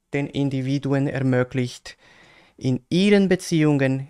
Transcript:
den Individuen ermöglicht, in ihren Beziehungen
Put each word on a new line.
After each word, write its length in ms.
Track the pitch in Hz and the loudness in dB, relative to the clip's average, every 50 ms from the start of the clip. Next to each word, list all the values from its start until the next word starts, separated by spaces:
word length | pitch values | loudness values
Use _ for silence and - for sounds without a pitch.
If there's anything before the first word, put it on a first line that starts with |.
| _ _ - | _ _ -4
den 140 | 143 143 | -4 -4
Individuen 800 | - - 135 139 135 135 135 127 135 139 139 135 135 139 139 139 | -4 -4 -2 -2 -2 -2 -2 -2 -2 -2 -2 -2 -2 0 0 0
ermöglicht, 920 | 143 - 139 131 131 127 127 127 123 - 131 123 120 - - - - - _ _ _ - - - - - - _ _ _ | -2 -2 -2 0 0 2 0 0 0 -2 -4 -4 -6 -8 -14 -18 -20 -20 _ _ _ -20 -20 -20 -20 -20 -20 _ _ _
in 260 | - - 131 127 123 - _ | -6 -4 -2 -2 -2 -4 _
ihren 380 | 160 175 196 208 208 196 196 | 0 2 4 4 4 4 4
Beziehungen 800 | 180 185 180 - - 175 156 151 151 147 135 139 131 131 135 139 | 2 0 -2 -2 -2 0 2 2 2 2 2 2 0 -2 -4 -6